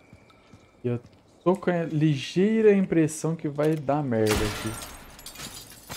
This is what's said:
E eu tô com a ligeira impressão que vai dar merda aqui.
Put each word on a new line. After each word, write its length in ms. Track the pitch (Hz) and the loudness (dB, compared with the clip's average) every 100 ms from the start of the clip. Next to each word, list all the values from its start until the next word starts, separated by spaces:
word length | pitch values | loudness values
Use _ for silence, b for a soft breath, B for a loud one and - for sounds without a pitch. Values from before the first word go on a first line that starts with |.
| _ - _ - _ - _ _ | _ -20 _ -20 _ -20 _ _
E 40 | 123 | -6
eu 140 | 120 - - _ _ | -6 -8 -20 _ _
tô 120 | 175 190 | -2 0
com 160 | - | 0
a 120 | 175 | -2
ligeira 880 | 165 156 156 135 - 170 202 220 214 | -2 2 2 0 -2 0 2 4 6
impressão 640 | 196 185 165 151 - 156 165 | 6 4 2 2 0 -4 -4
que 140 | 156 | -6
vai 260 | 143 151 160 | 0 0 0
dar 280 | 131 143 | 0 -2
merda 280 | 139 110 107 | 0 2 2
aqui. 540 | 104 107 - 110 - - - - - - - - - - - - | 2 -2 -4 -8 -8 -14 -18 -20 -20 -20 -16 -16 -16 -20 -20 -16